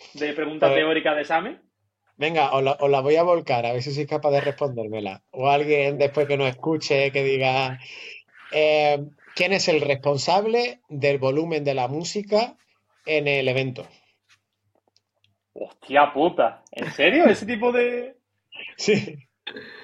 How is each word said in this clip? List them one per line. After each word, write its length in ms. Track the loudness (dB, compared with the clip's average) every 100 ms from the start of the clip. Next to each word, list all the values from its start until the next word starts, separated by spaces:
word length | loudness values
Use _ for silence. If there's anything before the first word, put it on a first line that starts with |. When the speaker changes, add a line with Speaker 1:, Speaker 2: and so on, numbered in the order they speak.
| -20
Speaker 1:
de 180 | -8 -6
pregunta 320 | -6 -6 0 2
Speaker 2:
Pues 100 | 2
Speaker 1:
teórica 380 | 2 0 0
de 80 | -2
examen? 400 | 0 -2 -2 -12 _ _ _ _ _ -6
Speaker 2:
Venga, 340 | -2 0 2
os 80 | 2
la, 140 | 0 0
os 100 | 2
la 100 | 2
voy 160 | 4 4
a 60 |
volcar, 420 | 4 2 2 -2
a 80 | 0
ver 100 | -4
si 100 | -6
sois 140 | -6 -4
capaz 220 | -2 2
de 80 | 2
respondérmela. 800 | 0 -4 -4 -4 -6 -6 -8 -10 _
O 180 | -2 2
alguien 480 | 2 2 2 0 0
después 300 | 0 0 0
que 100 | 0
nos 120 | -2
escuche, 640 | -2 -4 -2 0 0 2
que 100 | 0
diga, 560 | 0 0 0 0 -2 -6 -14 -20 -20 -20 _ _ -4
eh, 520 | 2 4 4 4 0 -4 _ -12
¿quién 180 | -2 0
es 160 | 2 2
el 140 | 2
responsable 1000 | 2 0 0 0 2 2 2 0 -2 -8 -14
del 300 | -2 0 0
volumen 440 | 0 0 -2 -2
de 100 | -2
la 140 | -2 -2
música 680 | -4 -6 -8 0 0 0 -8 _ _ _ _
en 240 | -2 0 0
el 180 | 0 0
evento? 380 | 0 -2 -8 -16 _ _ _ _ _ _ _ _ _ _ _ _ _ _ _ _
Speaker 1:
Hostia 580 | -16 -16 -16 0 4 4
puta, 480 | 4 0 2 -2 -2 _
¿en 180 | -12 -8
serio? 340 | 2 4 6 4
¿Ese 180 | 4 -2
tipo 260 | -2 0
de...? 420 | 0 0 -2 -10 -16
Speaker 2:
<laughs> 60 | _ _ _ -20 -18 -6
Sí. 400 | 0 0 -2 -14 _ _ -18 -16 -18 -20